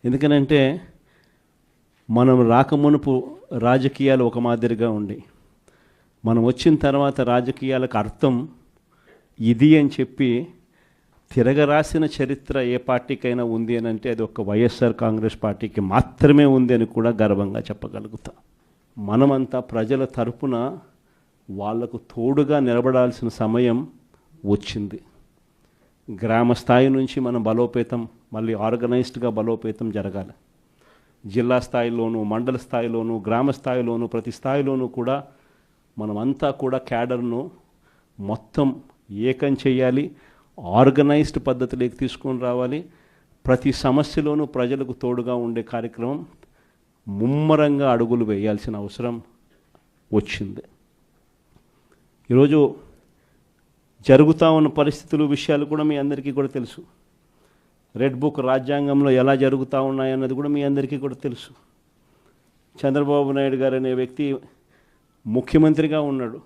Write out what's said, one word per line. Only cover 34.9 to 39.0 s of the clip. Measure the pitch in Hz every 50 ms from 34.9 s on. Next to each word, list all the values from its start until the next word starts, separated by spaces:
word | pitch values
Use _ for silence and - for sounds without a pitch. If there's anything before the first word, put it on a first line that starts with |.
| -
కూడా | 123 120 127 135 143 139 - _ _ _ _ _ _ _ _ _ _ _ _ _
మనమంతా | - 107 107 104 104 117 135 135 131 160 143 135 139
కూడా | 135 127 131 127 127 -
క్యాడర్ను | 127 117 120 123 127 120 120 120 117 123 147 180 - _ _ _ _ _ _ _ _ _ _ _ _ -
మొత్తం | 98 98 110 - - _ - 147 143 135 131 - - _ _ _